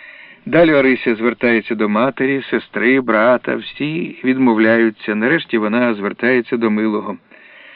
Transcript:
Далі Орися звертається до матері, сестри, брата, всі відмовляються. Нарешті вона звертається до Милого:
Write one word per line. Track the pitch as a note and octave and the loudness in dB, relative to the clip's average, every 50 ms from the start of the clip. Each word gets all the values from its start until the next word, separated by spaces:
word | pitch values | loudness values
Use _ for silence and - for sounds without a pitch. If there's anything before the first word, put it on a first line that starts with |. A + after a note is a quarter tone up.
| - - - - - - - _ - | -20 -20 -20 -20 -20 -20 -20 _ -8
Далі | - B2+ D#3+ F3 D#3+ D#3 | 0 2 4 4 6 4
Орися | C#3+ C3 C3 B2+ A#2 - C3+ A#2 | 4 4 4 2 2 0 -2 -2
звертається | G#2 A2+ A#2+ A2+ - - A#2+ A#2 A2+ G2+ - A#2+ | 0 0 -2 -2 0 0 0 2 0 0 -2 -4
до | G#2+ A2 G#2 | -2 -2 0
матері, | G#2 G#2+ A#2+ C3+ B2+ - C3+ C3 C#3 C3+ B2 - | 0 0 0 -2 -2 -2 -2 -2 -2 -4 -4 -4
сестри, | - A2+ - - - G#2+ G#2+ A#2 C3 C3+ | -6 -6 -6 -6 -6 -2 0 2 2 2
брата, | C3 A#2 A2+ G#2+ A2 A#2+ B2+ A#2+ - - B2+ | 2 0 0 2 4 4 2 2 0 -4 -6
всі | A#2 A2 - - - C#3 D3 D#3+ E3+ F3 - - - - | -6 -6 -10 -10 -8 -8 -6 -6 -6 -8 -8 -10 -6 -2
відмовляються. | B2+ C3 C3 C3 B2 A2+ G#2+ A2 A2 A2+ A2+ A2+ A2+ G#2+ - - - G#2+ | -2 0 2 2 2 4 4 4 2 4 4 2 0 -2 -4 -6 -6 -4
Нарешті | G#2+ A2 B2 D#3 E3 - - - A2+ | -2 0 0 -2 -2 -4 -2 -4 -2
вона | G#2+ G#2 G#2+ A#2+ B2 A#2+ A2+ | -2 0 -2 0 0 -2 -2
звертається | G2+ G2 G2+ F#2 - - B2 B2+ B2+ A#2 - - A#2 | -2 -4 -6 -6 -2 -2 0 0 0 0 -2 -4 -2
до | A2+ A2+ | 0 0
Милого: | G#2+ G#2+ G#2+ A2 G#2+ G#2 G2 G2 G2 - _ _ - - - - - - - - - | 0 0 -2 -2 -2 -4 -6 -8 -12 -14 _ _ -20 -20 -20 -20 -20 -20 -20 -20 -20